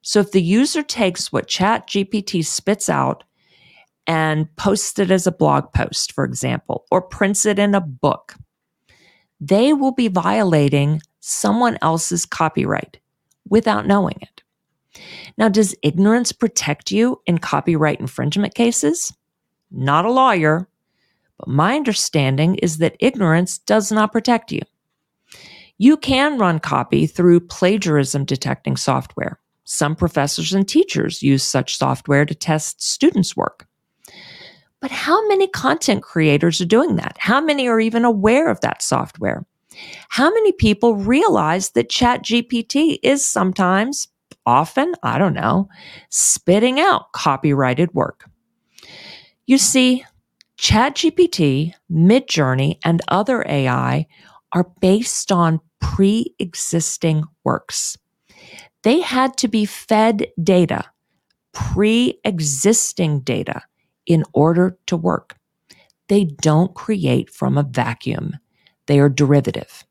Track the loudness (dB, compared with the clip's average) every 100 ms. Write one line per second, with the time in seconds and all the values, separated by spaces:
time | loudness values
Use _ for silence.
0 | 0 0 2 0 2 2 2 -2 -6 -2
1 | -2 -2 -6 -6 -6 -2 0 0 -2 -4
2 | -2 -4 -4 -4 -4 -6 -4 -4 -2 -2
3 | -2 -6 _ _ _ _ _ _ _ _
4 | -4 -2 0 -2 -4 -4 -2 -2 -4 -4
5 | 0 2 0 0 0 0 -2 -4 -4 -6
6 | -6 -4 -6 -4 -6 -6 -6 -10 _ -4
7 | -4 -4 -2 0 0 0 2 0 -2 -4
8 | -2 -2 -10 -20 -20 _ _ _ _ _
9 | _ _ _ _ 0 2 2 2 0 0
10 | -2 0 -2 0 2 2 2 2 0 -2
11 | -6 _ -10 -4 0 0 0 0 -2 -2
12 | -2 -4 -6 -2 -2 -2 -2 -4 -6 -20
13 | _ _ _ _ 0 0 2 -2 2 2
14 | 0 -6 -18 -20 _ _ _ _ _ -20
15 | -20 -20 -18 -2 2 2 0 0 -2 2
16 | 2 2 -2 -2 -2 -2 -4 -6 -4 0
17 | 0 -2 -2 -4 -2 -2 0 0 0 -2
18 | -8 -4 -2 -2 -2 0 0 2 -2 -2
19 | -6 _ _ _ _ _ _ -6 0 2
20 | 2 2 2 2 2 0 -4 _ _ _
21 | _ _ _ _ -4 0 0 0 -2 -4
22 | -2 0 0 2 0 0 -2 0 -4 0
23 | -2 0 2 2 0 -6 0 0 0 -2
24 | 0 -2 0 -2 -2 -10 -10 _ _ _
25 | _ _ _ -20 -20 -20 -20 _ 4 4
26 | 0 0 0 2 0 0 -2 -4 0 0
27 | 0 2 4 4 2 -2 0 0 0 0
28 | 0 -4 -4 -4 -4 -6 -4 -4 -2 -2
29 | -4 -10 -10 -10 _ _ -12 -4 -4 -2
30 | -2 0 -2 -4 -2 -2 0 0 0 -2
31 | -6 -2 0 0 0 -4 -4 -4 -2 -2
32 | 0 0 0 -4 -4 -4 -4 -8 -8 0
33 | 0 2 -2 -4 -6 -8 _ _ _ _
34 | -20 -20 -20 -20 -20 _ _ _ -10 -6
35 | 0 0 2 2 0 0 -2 0 0 -2
36 | -2 0 2 2 2 0 2 2 2 -2
37 | -4 -6 0 0 0 -2 0 0 0 2
38 | 2 2 2 2 2 -2 -4 -6 -4 -4
39 | -4 -6 -6 -6 -10 _ _ -20 -20 -20
40 | -10 0 0 2 2 2 0 2 2 0
41 | 0 2 2 2 0 -2 -2 -2 -2 0
42 | 0 0 -2 -2 -2 -6 -2 0 0 0
43 | 0 0 0 -2 -2 0 0 2 -2 -6
44 | -12 _ _ _ 2 2 2 -2 -2 -4
45 | -4 0 0 0 0 0 -2 -10 -20 -20
46 | _ -2 -2 -2 2 2 2 2 0 0
47 | -4 -4 -2 0 0 2 0 0 -2 -2
48 | -6 -8 -20 _ _ _ _ -20 -20 -20
49 | -20 -20 _ _ 0 2 4 4 4 2
50 | -4 _ _ _ _ -6 2 2 2 0
51 | -2 2 0 2 0 2 -2 -8 _ 2
52 | 6 4 2 0 0 2 0 -2 0 -2
53 | 0 0 0 -2 -2 -2 0 0 0 -2
54 | -4 _ -20 _ _ -2 -2 _ 2 2
55 | 0 -6 -2 0 2 0 _ _ -6 0
56 | 0 0 -4 _ -10 -8 -4 -4 -4 -4
57 | -2 -2 -4 _ -4 -4 -6 -8 -8 -12
58 | _ _ _ _ -20 -20 -20 _ 0 2
59 | 0 -2 -2 -2 -2 0 -2 -6 0 2
60 | 4 2 -4 -2 2 4 2 -2 -8 _
61 | _ _ _ _ _ -8 -4 0 2 2
62 | 0 -2 -6 -4 -4 0 2 2 -2 -2
63 | -2 -2 -2 -4 -6 -10 -14 _ _ _
64 | 0 0 2 2 2 4 0 -2 -6 -4
65 | -2 -4 _ -20 _ _ _ -20 _ _
66 | 0 0 0 -2 2 2 2 -4 -6 -2
67 | 0 0 -2 -6 -2 -2 -2 -4 -4 -6
68 | -8 -8 -8 -12 _ _ _ _ 0 4
69 | 4 2 2 2 0 -8 -12 -20 _